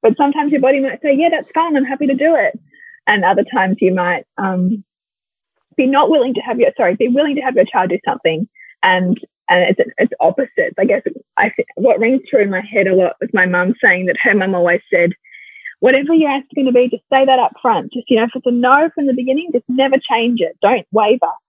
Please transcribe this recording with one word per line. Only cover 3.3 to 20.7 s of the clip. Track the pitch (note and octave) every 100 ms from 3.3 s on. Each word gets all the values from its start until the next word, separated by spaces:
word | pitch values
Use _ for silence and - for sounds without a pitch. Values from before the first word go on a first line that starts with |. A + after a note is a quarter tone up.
| F#3+
times | - B3 F#3+ F#3+
you | F#3
might, | F#3 F3 E3+ - -
um, | G3 F#3 F#3 G#3+ - _ _ _ _ _ _ _ _ -
be | C4
not | C#4 D4+
willing | D#4 B3+
to | B3
have | - A#3+
your, | A#3 -
sorry, | F#3 F#3+
be | B3
willing | B3 D4 C#4+
to |
have | C4+
your | C4 -
child | - F#3
do | F3+
something. | - - D#3+ D#3+ G#3+ _ - _
And, | F#3 F#3 F3+ A3 - _ -
and | F3+ F3+ F#3+
it's, | - -
it's | B3+ -
opposites. | - - B3+ - - -
I | G#3+
guess | - - - _ -
I | A3+
th-, | - -
what | - A#3 G3
rings | A3+ C4 -
through | C4+ G3+
my | F#3
head | G#3 G#3 F#3+
a |
lot | F#3 F3+ -
with | G3
my | F#3+ F#3
mum | F3+ F3+ A#3+
saying | A3 F3+ F#3
that | -
her | -
mum | G#3 F#3+
always | F3+ F3 F3 _
said, | F3+ F3 - _ - - - - -
"Whatever | - C4+ C#4+
your | E4 D4+
answer's | C#4 C4+ -
gonna | C4
be, | B3 B3
just | B3 _
say | C4+ C4+
that | C4
up | G#3+ -
front. | B3+ G3 F3
Just, | B3 -
you | A3+
know, |
if | A#3
it's | B3+ -
a |
no | A#3+ B3 C#4 D#4+
from | D#4+ C#4+
the |
beginning, | B3+ B3+ C4+ F4
just | B3 -
never | B3+ C4+ C4
change | - A#3 A#3 A#3
it. | E3 -
Don't | G3+